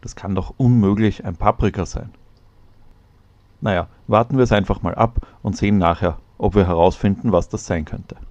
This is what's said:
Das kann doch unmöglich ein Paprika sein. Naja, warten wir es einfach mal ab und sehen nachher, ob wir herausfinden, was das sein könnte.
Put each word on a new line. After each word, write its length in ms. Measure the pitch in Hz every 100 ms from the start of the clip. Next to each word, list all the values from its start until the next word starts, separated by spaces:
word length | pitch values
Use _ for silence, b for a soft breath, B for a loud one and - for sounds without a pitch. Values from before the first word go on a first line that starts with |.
Das 160 | - -
kann 180 | -
doch 200 | 92 92 -
unmöglich 680 | 127 123 98 101 110 -
ein 120 | - 87
Paprika 500 | 104 - 107 92 85
sein. 240 | - 107 - - _ _ _ - _ - - _ _ _ _ _ _
Naja, 280 | 110 90 82 b -
warten 280 | 107 117 135
wir 80 |
es 80 | 127
einfach 300 | 104 98 -
mal 120 | -
ab 320 | - 113 - B B
und 140 | 107 95
sehen 220 | 104 104
nachher, 400 | 85 85 92 78 _ _
ob 160 | 101
wir 120 | 98 90
herausfinden, 680 | 85 87 - 104 98 120
was 160 | 90 -
das 180 | 107 -
sein 180 | 87
könnte. 320 | 78 - - - -